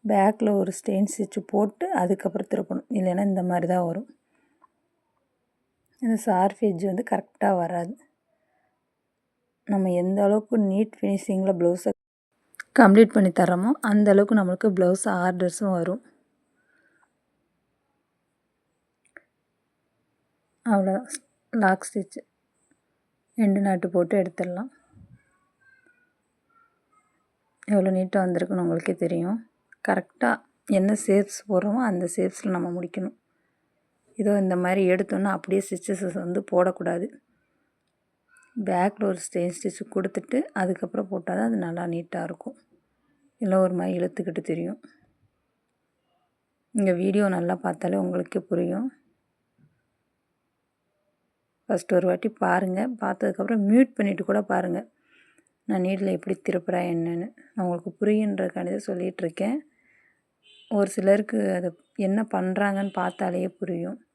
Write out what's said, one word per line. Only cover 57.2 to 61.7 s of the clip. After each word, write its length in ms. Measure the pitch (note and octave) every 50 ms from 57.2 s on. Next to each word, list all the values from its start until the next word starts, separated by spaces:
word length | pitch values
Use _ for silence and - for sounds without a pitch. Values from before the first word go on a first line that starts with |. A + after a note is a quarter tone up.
| F3+ A3+ - - - _ _
நான் 100 | A3 F#3
உங்களுக்கு 240 | F3+ F3 E3+ F3 F3 E3 _
புரியுன்றதுக்காண்டி 720 | G3+ G#3 G#3+ G#3+ G#3+ G#3 G3 F#3+ F#3 F3+ - F#3 F3+ F3 F#3+
தான் 100 | G3+ - -
சொல்லிகிட்ருக்கேன். 680 | F#3+ F3+ F3+ F#3 F3+ - F3+ E3 E3 - G3 G#3+ B3+ D4+ - _ _ _ _ _ _ _ _ _ _ _ _ _ _ _ _ - - - - _ A3
ஒரு 120 | G3+ G3+ G3 -
சிலருக்கு 460 | - F#3 G3 G3+ G#3 G#3 G#3+ - G#3+ G3+ G3 F#3
அது 140 | F3+ F3+ F3